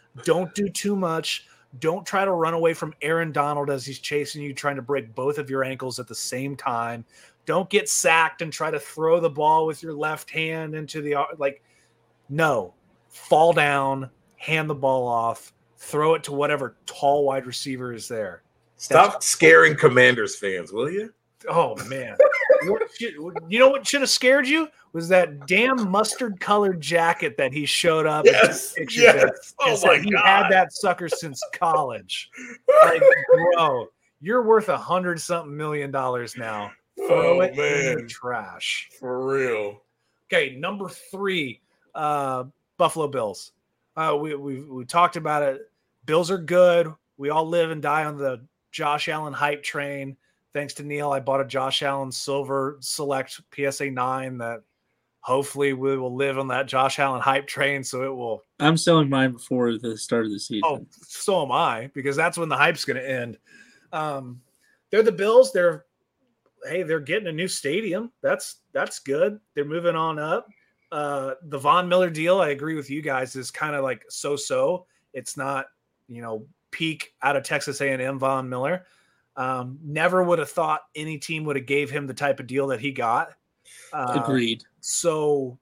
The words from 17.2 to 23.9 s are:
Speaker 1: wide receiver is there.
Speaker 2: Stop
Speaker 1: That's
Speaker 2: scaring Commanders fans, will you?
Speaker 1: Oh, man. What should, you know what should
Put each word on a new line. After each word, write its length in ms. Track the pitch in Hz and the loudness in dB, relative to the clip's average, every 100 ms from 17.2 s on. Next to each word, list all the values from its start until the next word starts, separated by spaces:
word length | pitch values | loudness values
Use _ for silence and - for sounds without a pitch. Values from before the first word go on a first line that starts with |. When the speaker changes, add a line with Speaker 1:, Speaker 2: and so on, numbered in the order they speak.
Speaker 1:
wide 220 | 139 135 123 | 2 0 -6
receiver 480 | 120 139 127 123 | -8 -8 -8 -8
is 140 | 113 - | -10 -8
there. 340 | 117 98 87 _ _ _ - | -6 -8 -10 _ _ _ -12
Speaker 2:
Stop 360 | - 160 202 | 4 6 6
Speaker 1:
That's 140 | - - | 4 -4
Speaker 2:
scaring 500 | - 160 165 160 147 | 6 8 10 8 6
Commanders 600 | 151 123 127 120 101 - | 6 8 6 6 -2 -4
fans, 360 | 101 92 80 | -4 -4 -6
will 180 | 104 143 | -4 -4
you? 240 | 190 226 _ _ _ - | -4 -8 _ _ _ -2
Speaker 1:
Oh, 280 | 160 135 107 107 | 0 0 -2 -8
man. 300 | 135 120 - 605 - 906 - | -8 0 6 6 6 4 4
What 180 | 370 440 440 - | 2 -2 -4 -8
should, 160 | 226 147 165 185 165 | -10 -8 -12 -10 -2
you 120 | 220 | 6
know 80 | 262 | 6
what 180 | 277 | 6
should 140 | 202 | -2